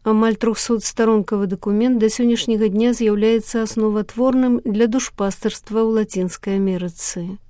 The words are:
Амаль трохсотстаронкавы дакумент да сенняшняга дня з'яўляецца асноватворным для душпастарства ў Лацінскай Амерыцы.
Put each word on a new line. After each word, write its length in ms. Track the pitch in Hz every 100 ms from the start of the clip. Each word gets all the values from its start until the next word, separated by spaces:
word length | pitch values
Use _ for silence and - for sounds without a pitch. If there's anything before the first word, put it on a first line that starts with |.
Амаль 400 | 220 214 220 226
трохсотстаронкавы 1040 | 226 214 - 233 - - 226 220 196 208 196
дакумент 560 | 190 - 208 240 247
да 80 | 220
сенняшняга 640 | 214 240 233 - 220 214
дня 240 | 196 233 233
з'яўляецца 640 | 220 208 220 226 214 233
асноватворным 1000 | 220 - 220 208 208 - 254 254 254 240 -
для 240 | 208 233
душпастарства 960 | 254 - - 196 190 214 - - 214 226
ў 160 | 220
Лацінскай 560 | 214 190 185 - - 196
Амерыцы. 800 | 196 180 180 170 - - 175 196 -